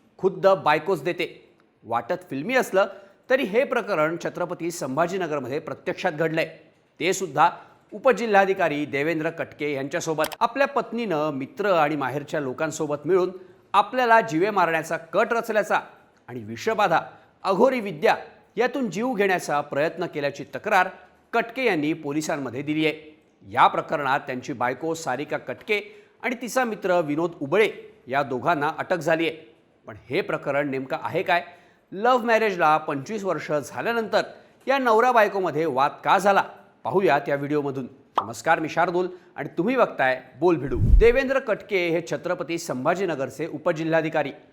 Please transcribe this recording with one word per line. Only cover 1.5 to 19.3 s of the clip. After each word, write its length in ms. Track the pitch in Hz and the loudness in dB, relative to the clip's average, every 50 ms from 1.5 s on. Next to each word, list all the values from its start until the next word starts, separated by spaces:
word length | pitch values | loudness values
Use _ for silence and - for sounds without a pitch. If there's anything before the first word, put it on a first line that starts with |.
| _ _ _ _ _ _ - | _ _ _ _ _ _ -8
वाटत 300 | 107 113 120 - - 175 170 - - | -4 -4 -4 -2 -2 -6 -6 -6 -8
फिल्मी 240 | 143 135 156 226 262 | -8 -6 -4 0 0
असलं, 320 | 247 202 - - 190 202 - - - - - _ _ _ - | 0 0 2 2 2 2 0 -2 -14 -20 -20 _ _ _ 0
तरी 120 | 262 269 | 0 0
हे 220 | 262 185 202 247 277 | 0 0 0 0 0
प्रकरण 520 | - 254 233 190 202 190 156 151 160 170 165 - | 2 0 -2 -2 -2 0 0 2 0 0 -4 -6
छत्रपती 460 | 160 - 170 175 160 175 - 165 175 | -6 -4 -4 -6 -6 -6 -6 -6 -8
संभाजीनगरमध्ये 880 | 170 - 156 127 131 156 175 175 190 190 175 147 151 143 127 120 139 160 | -6 -6 -6 -4 0 0 0 0 0 -4 -4 -2 -4 -4 -4 -4 -6 -6
प्रत्यक्षात 540 | - - 131 - - 180 175 - - 180 | -6 -8 -12 -8 -6 -6 -6 -2 -2 -2
घडलंय, 460 | 151 147 165 160 160 160 151 - - - - _ _ _ _ _ _ - | 0 0 -2 0 0 -2 -2 -4 -6 -20 -20 _ _ _ _ _ _ -4
ते 120 | 147 185 | -2 -2
सुद्धा 380 | 185 - 190 160 139 147 165 175 - - - - _ _ _ - | 0 -2 -4 -2 2 4 4 4 2 -2 -18 -20 _ _ _ -18
उपजिल्हाधिकारी 920 | 320 294 - 262 202 190 240 220 202 196 196 190 190 190 175 156 147 147 147 | -8 0 2 2 2 2 2 4 4 4 6 4 2 2 2 0 0 -2 -4
देवेंद्र 460 | 127 139 139 147 165 165 156 156 165 | -2 -2 0 0 0 0 0 -2 -4
कटके 420 | 160 156 131 - - - 147 147 | -4 -6 -10 -10 -8 -6 -4 -4
यांच्यासोबत. 520 | 143 135 135 139 175 165 - 160 156 156 156 - - - | -4 -4 -4 -4 -4 -4 -4 -2 0 0 -2 -2 0 -2
आपल्या 260 | 226 233 - 269 277 | -2 0 2 0 0
पत्नीनं 640 | 277 - 240 220 - 226 240 233 196 160 147 151 156 | 0 0 -2 -4 -4 -4 -4 -2 -2 0 0 0 -2
मित्र 400 | 143 131 139 - - - 196 202 | -2 -4 -8 -8 -8 -4 0 2
आणि 260 | 180 160 147 147 156 | 4 4 4 2 2
माहेरच्या 440 | 143 135 123 131 147 139 - 170 156 | -2 -2 -2 -4 -6 -6 -4 -6 -4
लोकांसोबत 560 | 143 127 120 - 160 151 147 - 156 143 147 143 - | -4 -4 -4 -4 -4 -4 -4 -4 -4 -4 -4 -4 0
मिळून 260 | - 190 180 185 185 180 - - - - _ _ _ | 2 2 2 2 0 -4 -10 -18 -20 -20 _ _ _
आपल्याला 480 | - 196 214 226 254 254 247 226 226 226 | 2 2 2 2 0 0 4 6 6 6
जीवे 300 | 202 156 156 156 190 214 | 4 2 0 0 0 2
मारण्याचा 460 | 208 190 175 165 165 160 156 156 165 | 2 2 2 2 2 -2 -2 -4 -6
कट 360 | 160 - - 165 196 233 220 | -8 -6 -2 0 0 0 2
रचल्याचा 480 | 233 226 226 226 214 208 190 202 190 151 - - - _ _ _ _ _ _ - | 0 -2 -2 0 0 0 0 2 0 -2 -2 -4 -20 _ _ _ _ _ _ -14
आणि 160 | 127 123 107 | -14 -12 -12
विषबाधा, 560 | 107 117 113 - 220 220 208 208 170 160 143 - - - - _ _ _ _ | -12 -10 -6 -2 -2 0 2 2 4 2 2 0 -2 -16 -20 _ _ _ _
अघोरी 380 | - 190 196 175 247 269 254 240 | -2 0 2 2 2 2 0 -2
विद्या 360 | 196 202 151 147 175 196 160 - - - - _ _ _ - | -6 -8 -6 0 2 2 2 0 -4 -16 -20 _ _ _ -4
यातून 340 | 190 240 240 - 277 247 196 | -2 -2 -2 -2 -4 -6 -4
जीव 220 | 156 202 240 262 | -4 -4 -4 -4
घेण्याचा 480 | 247 185 202 190 | 0 0 0 0